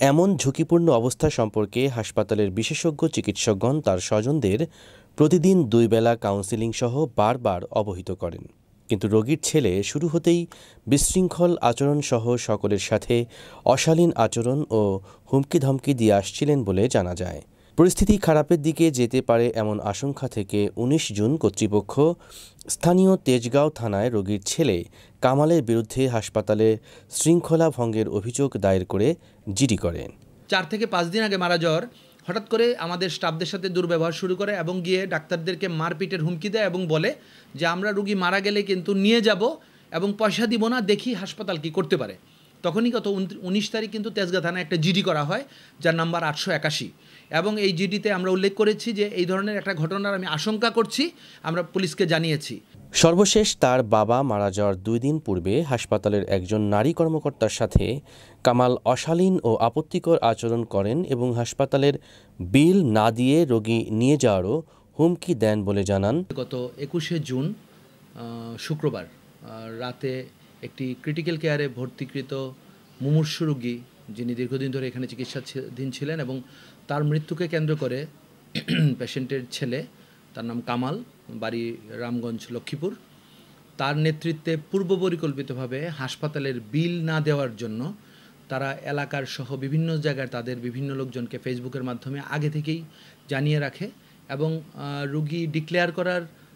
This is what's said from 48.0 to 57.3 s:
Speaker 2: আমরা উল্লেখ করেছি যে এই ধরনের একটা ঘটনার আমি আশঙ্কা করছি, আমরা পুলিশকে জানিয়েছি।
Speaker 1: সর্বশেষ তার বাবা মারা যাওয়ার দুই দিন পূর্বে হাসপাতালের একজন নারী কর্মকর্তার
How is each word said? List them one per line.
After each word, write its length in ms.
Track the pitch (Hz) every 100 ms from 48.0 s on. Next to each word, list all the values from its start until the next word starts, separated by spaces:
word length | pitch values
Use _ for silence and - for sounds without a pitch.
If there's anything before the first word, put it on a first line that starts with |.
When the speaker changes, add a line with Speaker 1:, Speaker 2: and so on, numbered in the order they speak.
| 208
Speaker 2:
আমরা 180 | 190 185
উল্লেখ 240 | 185 196
করেছি 380 | 196 214 214 233
যে 140 | 202 208
এই 200 | 185 180
ধরনের 300 | 190 208 202
একটা 180 | 185
ঘটনার 400 | 170 160 196 202
আমি 120 | 196 180
আশঙ্কা 440 | 156 214 214 233
করছি, 400 | 233 220 - 339 - - -
আমরা 200 | 156 170
পুলিশকে 440 | 170 190 185 - 185
জানিয়েছি। 540 | 160 165 147 - 113 _ - -
Speaker 1:
সর্বশেষ 640 | - 165 175 202 214 214 -
তার 260 | 127 127
বাবা 400 | 113 107 107 123
মারা 280 | 139 104 101
যাওয়ার 260 | 95 104 95
দুই 220 | 98 117
দিন 200 | 135 156
পূর্বে 440 | 113 92 90 123
হাসপাতালের 680 | 151 120 - 107 104 101 -
একজন 320 | 98 90 107
নারী 320 | 104 104 127
কর্মকর্তার 560 | 170 165 160 143